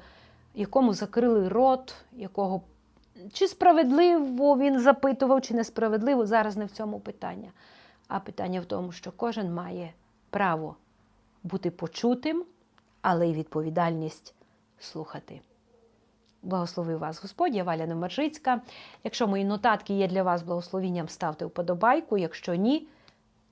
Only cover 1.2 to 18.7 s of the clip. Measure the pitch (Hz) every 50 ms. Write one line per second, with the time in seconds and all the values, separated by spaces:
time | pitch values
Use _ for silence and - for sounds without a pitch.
1.2 | 247 247 233 214 190 180 185 226 254 262 262 262 254 - - - - _ - 247
2.2 | 202 185 - - 202 185 190 190 185 - - _ _ _ _ _ _ _ _ -
3.2 | 180 202 - - 392 359 - - 381 359 330 302 - 247 262 294 349 359 349 330
4.2 | 285 269 254 240 277 285 285 247 277 285 269 262 240 269 262 269 - 277 262 -
5.2 | 269 254 269 269 254 - 226 240 226 - - - 233 220 214 220 208 269 285 247
6.2 | 226 196 220 226 214 214 202 208 208 190 - - 220 208 208 202 202 208 196 -
7.2 | - - 180 190 202 190 - _ - - - - - - _ _ _ - - 170
8.2 | 170 - - - - 180 185 185 175 180 - - 180 175 170 175 - 190 - -
9.2 | - 233 226 220 202 175 170 170 180 180 185 180 175 165 160 _ _ _ _ _
10.2 | _ _ - 202 202 185 165 160 156 151 - - _ _ _ _ _ _ _ _
11.2 | _ _ _ _ - 175 180 190 - 175 175 - - 165 - - - 240 247 247
12.2 | 254 302 320 339 359 - _ _ _ _ _ _ _ _ _ _ - 202 175 165
13.2 | 170 170 160 156 156 - - 156 156 160 160 175 175 170 165 160 160 156 - -
14.2 | _ - - _ _ _ _ _ _ _ _ _ - - - 156 156 - - 147
15.2 | - - - 113 - _ _ _ _ _ _ _ _ _ _ _ _ _ _ _
16.2 | _ _ _ _ - 185 185 185 175 170 - 180 170 165 165 160 160 156 165 -
17.2 | - 196 - - 349 359 254 196 180 180 165 160 160 165 165 165 175 180 180 -
18.2 | 294 311 311 - - 262 254 233 240 -